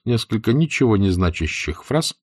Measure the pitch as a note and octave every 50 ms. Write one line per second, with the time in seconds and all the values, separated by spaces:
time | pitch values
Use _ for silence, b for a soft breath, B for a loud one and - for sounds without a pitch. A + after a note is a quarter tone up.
0 | - - A#2+ A2+ - - A#2 A2 A2 A#2 A#2 C#3+ E3 D3 - - C#3 A#2+ A2 G2+
1 | G2 G2 F#2 F2+ F#2 F2 D#2+ - E2 D#2 - - - - F2 - - - B2+ D#3
2 | E3 - - _ _ _ _